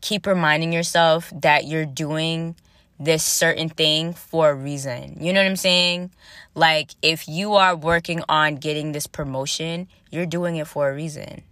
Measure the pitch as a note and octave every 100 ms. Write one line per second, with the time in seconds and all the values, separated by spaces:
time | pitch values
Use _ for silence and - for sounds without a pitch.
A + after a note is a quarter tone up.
0 | - G#3 G3 F#3 D#3 D3+ E3 E3 E3+ E3+
1 | E3 D#3+ E3+ - D#3 D3 C#3+ D#3+ D#3 C3
2 | D#3 D#3 D#3+ E3 E3 E3 _ _ _ _
3 | D3 D#3+ - - E3 D3+ D#3+ - D#3 D#3
4 | E3 F3 - D#3+ D#3 C#3+ C3+ C#3+ C3+ B2
5 | C3+ C#3+ E3 F#3+ G3 F#3+ F#3+ F3+ F3 F3
6 | F3+ _ - - - - D#3+ D#3 D3+ -
7 | D#3 D#3+ - D#3 G3+ G#3 F#3 F3 D#3 E3+
8 | E3+ E3+ - D#3 D3+ D3 D3+ D3+ D3+ D3
9 | D3 - D3 C3 C#3 - D#3+ E3+ F#3 _
10 | _ D3+ F3 E3+ F3 E3 D3+ - C#3+ C3+
11 | D#3+ D3 - - -